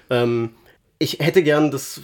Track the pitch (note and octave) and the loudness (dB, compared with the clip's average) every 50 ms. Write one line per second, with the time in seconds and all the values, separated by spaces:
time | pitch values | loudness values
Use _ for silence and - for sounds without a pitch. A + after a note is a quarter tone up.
0 | - - B2+ A#2+ A#2+ A#2+ A#2+ A#2 A#2 A2+ - _ _ _ _ _ _ _ _ - | -6 -2 0 0 2 0 0 0 -2 -4 -8 _ _ _ _ _ _ _ _ -4
1 | D#3 C3+ - - C#3+ E3 - F#3+ E3 D3 D3 D3 D#3 D3 C3+ C3 - - - - | -4 -4 -4 -2 -2 2 2 4 4 4 4 4 2 2 0 -4 -8 -10 -14 -16